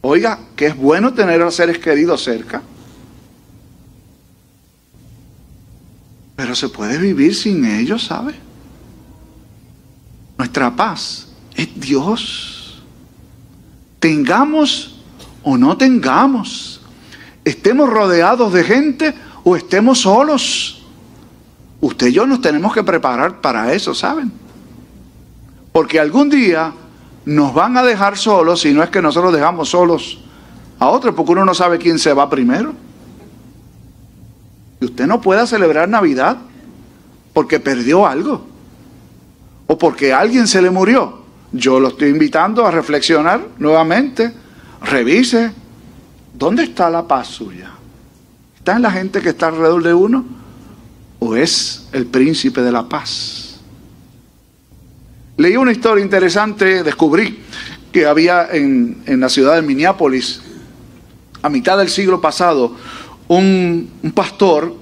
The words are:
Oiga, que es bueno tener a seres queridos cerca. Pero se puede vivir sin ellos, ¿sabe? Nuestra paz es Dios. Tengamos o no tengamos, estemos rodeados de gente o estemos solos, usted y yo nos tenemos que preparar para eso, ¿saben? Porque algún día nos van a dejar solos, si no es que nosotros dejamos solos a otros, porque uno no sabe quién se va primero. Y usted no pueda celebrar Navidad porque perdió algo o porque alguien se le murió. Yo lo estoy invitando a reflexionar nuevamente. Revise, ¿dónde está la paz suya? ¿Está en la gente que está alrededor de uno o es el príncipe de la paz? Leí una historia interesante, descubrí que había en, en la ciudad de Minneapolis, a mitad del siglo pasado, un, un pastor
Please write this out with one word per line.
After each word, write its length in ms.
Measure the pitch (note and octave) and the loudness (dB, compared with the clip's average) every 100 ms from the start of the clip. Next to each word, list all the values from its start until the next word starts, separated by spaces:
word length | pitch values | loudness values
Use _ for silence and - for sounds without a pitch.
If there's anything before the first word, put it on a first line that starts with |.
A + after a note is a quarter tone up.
Oiga, 380 | B2+ D#3+ A3+ G#3+ - | 2 0 0 -6 -12
que 120 | - D3 | -4 -2
es 100 | C#3 | 0
bueno 380 | C3+ E3 A#3 | 0 2 0
tener 260 | B3 F#3+ E3+ | 0 0 2
a 100 | E3+ | 0
seres 280 | E3+ F3 E3+ | 0 -2 -2
queridos 440 | E3 D3 E3+ D3 | -2 0 0 -2
cerca. 380 | - A2+ A2 B2 - - - - - - - _ _ - - - - - _ _ _ _ _ _ _ _ _ _ - - - - - - - - - - _ - - - | -4 -6 -6 -12 -14 -20 -20 -20 -20 -20 -20 _ _ -20 -20 -20 -20 -20 _ _ _ _ _ _ _ _ _ _ -20 -20 -20 -20 -20 -20 -20 -20 -20 -20 _ -20 -20 -10
Pero 180 | B2+ | -8
se 140 | B2 C3+ | -6 -6
puede 300 | - G#2 C#3 | -6 -6 -2
vivir 360 | G3 D#3 D3 | -2 2 2
sin 300 | - A3 F#3 | 2 -2 0
ellos, 400 | A#2+ G#2+ B2 A3+ | 0 0 -2 -4
¿sabe? 300 | - - C4 - - - - - - - - - - - - - - - _ - - - - - | -6 -8 -10 -12 -20 -20 -20 -20 -20 -20 -20 -20 -20 -20 -20 -20 -20 -20 _ -20 -20 -20 -20 -18
Nuestra 380 | B2 - B2+ | -10 -4 -4
paz 540 | B2 G#3+ G3+ - - - - - | -2 -6 -4 -12 -14 -18 -20 -18
es 140 | - - - | -10 -10 -10
Dios. 1000 | - C#3 D#3+ A3+ - - - - - - - - - _ - - - - - - _ _ | -4 -4 -2 -6 -6 -12 -14 -18 -20 -20 -20 -20 -20 _ -20 -20 -20 -20 -20 -20 _ _
Tengamos 1000 | E3 D3+ C3+ G3 C#4+ D#4 D4 - - - - - - - | 0 0 0 2 2 0 0 -2 -10 -20 -20 -20 -20 -10
o 140 | - C3 | -2 2
no 200 | C3 - | 2 4
tengamos, 1040 | C4+ B3 C3+ C#3 C4+ B3+ G3 - - - - - - - - - | 4 4 2 2 2 0 -6 -12 -16 -18 -20 -20 -20 -20 -20 -6
estemos 440 | - - G3 B3 C#4+ | -6 -2 0 2 2
rodeados 640 | A3 G3+ E3+ E3+ A#3+ A3+ | 2 2 2 2 2 2
de 120 | F3+ | 2
gente 500 | E3 A#3+ D4+ - D#4 - - - | 2 2 0 0 -4 -4 -16 -4
o 140 | - E3+ | 0 0
estemos 440 | - F#3 A3+ B3+ | 0 2 2 2
solos, 840 | G3+ G#3 D4 C#4+ - - - - - - - - - - - _ - - | 4 4 4 0 -2 -6 -8 -12 -20 -20 -20 -20 -20 -20 -20 _ -20 -6
usted 280 | C#3 - B2 | -6 0 0
y 40 | |
yo 140 | C#3 B3+ | 2 2
nos 140 | B3+ | 0
tenemos 340 | F#3 D3+ F#3 | 0 0 -2
que 80 | A3 | -2
preparar 580 | G3 E3+ C#3 A#2+ D#3+ F#3+ | -2 -2 -2 -2 -4 -2
para 320 | D3 A#2 A2+ | -4 -2 -2
eso, 220 | E3+ - | -2 -4
¿saben? 380 | - - D#4 B3+ - - - - - - - - - - - - - - | -6 -4 -4 -6 -10 -20 -20 -20 -20 -20 -20 -20 -20 -20 -20 -20 -20 -2
Porque 280 | D#3+ D#3 D#3+ | -2 0 0
algún 300 | D3+ F#3+ D4 | 2 2 2
día 420 | C#4+ A3 D#3+ D#3+ - - - - - - | 2 2 0 -4 -8 -20 -20 -20 -16 -4
nos 280 | D3+ C#3+ | 0 0
van 220 | C3 G3+ B3 | 0 0 2
a 60 | |
dejar 360 | B3+ G#3+ G3+ G3+ | 2 2 0 0
solos, 420 | - G3 E3 E3+ | 2 2 4 2
si 120 | D3+ | 2
no 100 | C#3+ | 2
es 80 | E3+ | 2
que 120 | G3 | 0
nosotros 300 | D#3+ D3 F3+ | 0 2 2
dejamos 380 | E3 D3+ F3 C#3+ | 2 0 -2 -2
solos 520 | F3+ F3 D#3+ - - - - - - - - | 2 2 2 -4 -16 -20 -20 -20 -20 -20 -2
a 100 | B2+ | 0
otros, 260 | A#3 B3+ | 2 0
porque 180 | - D3+ | -2 0
uno 120 | F3 | 2
no 100 | F#3+ | 2
sabe 240 | F3 F3+ E3+ | 2 0 2
quién 200 | E3+ E3 | 0 0
se 140 | D#3 | 2
va 160 | C#3 C#3+ | 2 2
primero. 460 | C3+ B2 C#3+ C#4 D4 - - - - - - - - - - - - - - - - - _ - - | 0 0 0 -4 -10 -20 -20 -20 -20 -20 -20 -20 -20 -20 -20 -20 -20 -20 -20 -20 -20 -20 _ -20 -10
Y 60 | B2 | -10
usted 200 | - C#3 | -4 -2
no 140 | A3+ | 0
pueda 260 | F#3+ F#3+ A#3+ | 0 0 0
celebrar 420 | A3 F3 D3+ F3 | 2 2 2 2
Navidad 500 | A3 F#3+ C3 C#3+ B3+ - - - - - - - - _ | 2 0 0 -2 -2 -12 -20 -20 -20 -20 -20 -20 -20 _
porque 280 | - C3+ D3+ | -4 0 -2
perdió 460 | C#3 C3 A#2+ E3 G3 | -2 -4 0 2 2
algo 400 | C3+ G#3+ C4 - - - - - - - - - _ - - - | 0 -4 -6 -10 -20 -20 -20 -20 -20 -20 -20 -20 _ -20 -20 -4
o 120 | D#3 | 0
porque 340 | E3 B2 C#3 | 0 0 0
alguien 340 | C3 G3+ B3 A3 | 2 2 2 2
se 140 | F#3+ | 2
le 100 | F3+ | 2
murió. 520 | F#3 F#3+ B3+ - - - - - | 2 4 4 0 -8 -20 -20 -14
Yo 280 | B2+ B2 C3 | -4 0 2
lo 80 | C3 | 2
estoy 220 | B2 D3+ | 0 0
invitando 560 | D3 D3+ D#3 F3+ A3 A3 | 2 2 2 0 2 2
a 40 | |
reflexionar 760 | E3 C#3+ D3 C3+ D#3+ D#3 G#3 - - | 0 -2 -2 2 2 2 -2 -4 -4
nuevamente. 760 | D3 D#3+ D#3+ G3+ C#4 B3+ A#3 - - - - - | 2 2 2 0 -2 -2 -4 -4 -20 -20 -20 -14
Revise, 720 | - C#3 A#2+ F#3 B3 A#3 A#3 - - - - - - - - | -4 -2 2 2 2 0 -2 -6 -20 -20 -20 -20 -20 -20 -20
¿dónde 300 | - D3 A#3 | -4 -2 0
está 260 | E4 - F3 | -4 -2 -2
la 180 | E3 E3+ | -2 -2
paz 200 | C3+ A2+ | -4 -4
suya? 420 | - G#2 F#2 F#2 - - - - _ _ _ _ _ | -14 -16 -16 -20 -20 -20 -20 -20 _ _ _ _ _
¿Está 180 | - G#3+ | -2 0
en 60 | |
la 80 | A#3+ | 0
gente 320 | F#3 F#3 G3 | -2 -4 -4
que 80 | E3+ | -4
está 160 | - E3 | -2 -4
alrededor 360 | D#3+ D#3+ F3 | 2 2 2
de 120 | E3 | 2
uno 320 | E3+ G3+ C4 B3+ - - - - - - - - - | 2 2 0 -4 -14 -20 -20 -20 -20 -20 -20 -20 -10
o 140 | A#2 A2 | -4 0
es 520 | E3 - - - - | 0 -2 -6 -12 -10
el 120 | C3+ | -8
príncipe 560 | A#2+ C3 C#3 D#3 C3+ B2 | -4 0 0 0 -4 -2
de 100 | B2 | -2
la 160 | B2 A2+ | -2 -4
paz? 760 | D3+ - - - - - - - - - - - - _ _ _ _ _ - - - - - - - | -8 -8 -10 -12 -14 -18 -20 -20 -20 -20 -20 -20 -20 _ _ _ _ _ -20 -20 -20 -20 -20 -20 -2
Leí 200 | E3 A3+ | 0 2
una 160 | B3+ | 2
historia 320 | A3 A3+ G#3 | 0 0 0
interesante, 800 | G3 F#3+ F#3 F3+ G#3+ G#3 F#3+ F#3+ | 2 0 2 0 -2 0 0 2
descubrí 560 | D#3+ C#3+ D#3+ E3 G#3+ - - - - - - | 0 0 2 2 -2 -8 -18 -18 -18 -18 -4
que 160 | F#3+ D3+ | 0 2
había 420 | D3 E3+ F3 E3+ | 4 4 2 0
en, 500 | E3+ C#3+ C3 A#2+ - - | 0 0 0 0 -4 -4
en 140 | C3 | 0
la 80 | B2+ | 0
ciudad 280 | C3+ C3+ E3 | 2 4 2
de 60 | |
Minneapolis, 800 | D#3 C3+ E3+ F#3+ D#3 C3 - - - - - - - - - - _ - | 2 0 0 0 0 -2 -6 -12 -16 -20 -20 -20 -20 -20 -20 -20 _ -10
a 60 | D3+ | -4
mitad 300 | C#3 B2 F#3+ | -2 0 2
del 100 | F#3+ | 0
siglo 320 | - G3 F#3 | 0 0 0
pasado, 560 | D#3+ - F3+ D3+ A#2+ - - - - - - | -2 0 0 2 0 -4 -18 -18 -20 -20 -2
un, 640 | F3 F#3+ F#3+ F3 E3+ - - | 2 4 2 0 -2 -6 -10
un 100 | D#3+ | -4
pastor 640 | G#3 F#3 - G3 D3+ E3 - | -2 -4 0 2 2 0 -10